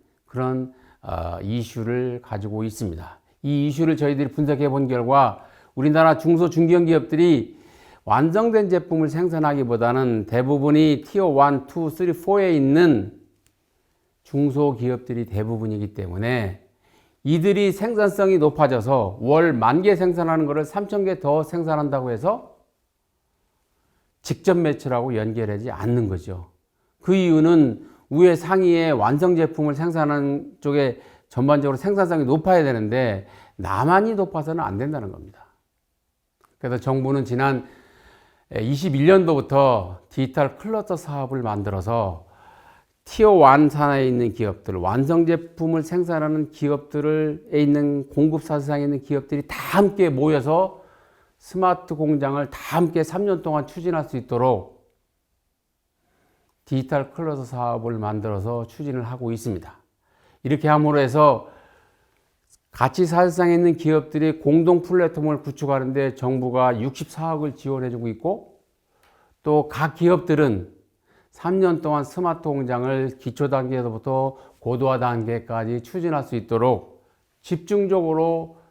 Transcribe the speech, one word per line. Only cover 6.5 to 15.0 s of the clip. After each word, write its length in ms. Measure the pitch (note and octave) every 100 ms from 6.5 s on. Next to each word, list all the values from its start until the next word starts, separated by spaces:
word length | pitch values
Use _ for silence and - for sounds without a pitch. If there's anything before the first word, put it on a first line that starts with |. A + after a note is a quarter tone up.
중견기업들이 1080 | D#3+ E3 F3 E3+ D#3+ - D#3 F3 C#3 A2 - _ _ - _ -
완성된 640 | A2 D#3 F#3+ A#3 A3 G3
제품을 400 | F3 - D#3+ D#3
생산하기보다는 1160 | D#3 F3 D#3+ D3+ C#3+ B2 A#2 A#2 C3 B2+ A2+ G2+
대부분이 760 | A#2 B2+ C#3+ C#3+ D3 D#3 D3 -
티어 180 | G3+ F#3
원, 400 | C#3 C#3+ C#3 -
투, 240 | E3+ D#3+
쓰리, 240 | D#3+ F3+
포에 420 | E3 - G3+ F#3+ D#3
있는 640 | C3+ D3+ F3 A#2 G2 - _ _ _ _ _ _ _ _ _ _
중소기업들이 1040 | _ C#3 C#3+ C3+ D3 A#2 B2 B2